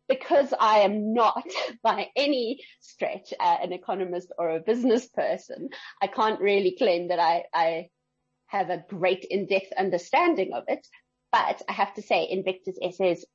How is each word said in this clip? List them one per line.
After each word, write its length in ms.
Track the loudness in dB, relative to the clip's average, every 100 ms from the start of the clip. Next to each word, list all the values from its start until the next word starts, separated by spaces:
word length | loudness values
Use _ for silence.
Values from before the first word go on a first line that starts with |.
| -4
because 460 | -4 2 2 4 2
I 240 | 4 6
am 320 | 4 2 0
not 300 | 2 2 0 -6 -6
<laughs> 200 | -6 -2
by 240 | -2 0 -2 0
any 480 | 0 0 -2 -6 -12 -20
stretch, 540 | -18 -6 -6 -6 -10 -2
uh, 200 | 2 2
an 120 | 0
economist 580 | -6 -6 -4 -4 -6 -8 -4
or 140 | -2
a 100 | -2
business 460 | 0 0 2 2 0
person, 600 | -4 -2 -2 -8 -12 -12 -14 -14 -6
I 60 | -4
can't 320 | 0 0 2
really 360 | 2 4 2 2
claim 320 | 2 2 0
that 100 | 2
I, 240 | 2 2 0
I 360 | 0 0 0 -8 _ _ _ _ _ _
have 240 | -4 -2
a 160 | -4 -6
great 380 | -2 0 0 -2
in-depth 440 | -4 0 0 -2 -4
understanding 760 | 0 -2 0 2 4 2 -2
of 100 | -4 -4
it. 180 | -6 -8 _ _ _ -2
But 300 | 0 0 -4 -6
I 60 |
have 200 | -4 -4 -4
to 60 |
say, 220 | -2 0
in 220 | 0 -2 -4
Victor's 340 | -6 -8 -6
essays 440 | -6 0 0 0 -6